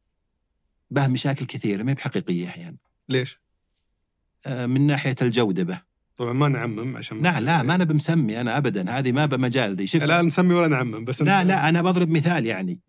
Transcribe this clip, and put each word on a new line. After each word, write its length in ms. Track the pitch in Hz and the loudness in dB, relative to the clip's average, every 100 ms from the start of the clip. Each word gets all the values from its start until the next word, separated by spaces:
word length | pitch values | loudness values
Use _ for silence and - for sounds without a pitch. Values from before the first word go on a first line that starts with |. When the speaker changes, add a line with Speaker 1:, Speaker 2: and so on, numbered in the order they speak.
| _ _ _ _ _ _ _ _ _ | _ _ _ _ _ _ _ _ _
Speaker 1:
به 160 | 123 135 | 0 0
مشاكل 380 | 127 143 131 131 | 0 -2 -4 -6
كثيرة، 380 | 127 110 98 | -6 -4 -2
ما 80 | 120 | -2
هي 40 | 139 | -4
بحقيقية 520 | - 104 - 87 87 | -4 -6 -2 -4 -4
أحيانًا. 300 | 87 85 73 _ _ - | -10 -16 -18 _ _ -6
Speaker 2:
ليش؟ 300 | 131 127 - _ _ _ _ _ _ _ _ _ _ - | -4 -4 -10 _ _ _ _ _ _ _ _ _ _ -10
Speaker 1:
آه، 200 | 127 123 | -6 0
من 220 | 131 143 | 2 2
ناحية 280 | 143 139 123 | 2 -2 0
الجودة 420 | 123 113 113 92 | 0 2 2 0
به. 180 | 87 90 - _ _ - | -2 -6 -12 _ _ -8
Speaker 2:
طبعًا 160 | 120 | -4
ما 140 | 123 147 | 0 0
نعمم 500 | 127 117 107 123 117 | 0 -2 -6 -8 -8
عشان 240 | - 110 | -10 -2
Speaker 1:
لا، 180 | 170 160 | 0 0
لا، 240 | 113 165 | 0 0
ما 120 | 120 180 | 2 2
أنا 80 | |
بمسمي 580 | 175 151 147 165 117 110 | 2 0 2 0 0 -2
أنا 160 | 120 123 | -2 0
أبدًا، 400 | 135 98 90 127 | 0 -2 -4 -2
هذه 140 | 127 | 0
ما 140 | 123 151 | 0 0
بمجال 500 | 131 127 123 110 95 | 0 0 0 0 -2
دي. 120 | 98 | 0
شوف، 160 | 165 | 0
Speaker 2:
لا 180 | 147 170 | 2 4
نسمي 320 | 170 156 180 | 2 4 4
ولا 140 | 175 165 | 4 4
نعمم، 380 | 139 123 110 113 | 2 0 -4 -6
بس 160 | 131 | 0
Speaker 1:
لا، 200 | 160 196 | 2 4
Speaker 2:
أنت 60 | 180 | 4
Speaker 1:
لا، 220 | 190 156 | 2 2
أنا 120 | 170 | 2
بضرب 280 | 175 180 175 | 2 2 2
مثال 360 | 160 160 175 113 | 2 2 0 0
يعني. 340 | 98 92 87 | -4 -6 -8